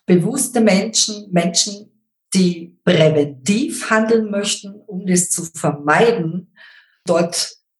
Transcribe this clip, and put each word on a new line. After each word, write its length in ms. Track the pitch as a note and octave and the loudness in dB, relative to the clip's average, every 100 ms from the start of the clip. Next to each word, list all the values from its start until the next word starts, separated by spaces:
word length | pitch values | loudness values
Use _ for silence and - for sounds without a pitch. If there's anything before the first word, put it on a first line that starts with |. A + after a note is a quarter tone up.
| - | 2
bewusste 560 | F3+ E3+ C#4 - A#3+ | 2 2 -2 -2 2
Menschen, 680 | G#3+ F#3+ A3+ - - G#3 G3 | 4 4 0 -2 -2 -4 -2
Menschen, 600 | F3 F3+ - G#3 G3+ G#3 _ _ _ - | 0 0 -2 -4 -6 -18 _ _ _ -4
die 440 | F#3+ F3+ E3 - _ - | 0 2 0 -10 _ 0
präventiv 1040 | D#3+ D#3 D3+ D3 - - G#3+ D#4+ - - | 4 4 4 0 -4 -2 -2 -2 -6 -2
handeln 420 | A3 A3+ A3+ G#3+ | 0 2 2 0
möchten, 420 | G3+ G#3 - G3 G#3 - | -4 -4 -6 -10 -20 -14
um 180 | F#3 F#3 | -8 0
das 240 | F3+ - | 0 0
zu 140 | - | -4
vermeiden, 1120 | E3+ - D#3+ C#3+ D3 E3 A#3 F#3+ E3 F3+ - _ - - _ _ - | -8 -6 -4 -4 0 2 4 2 -4 -6 -12 _ -20 -20 _ _ -2
dort, 520 | E3+ F3 - - - _ _ | 0 0 -4 -8 -10 _ _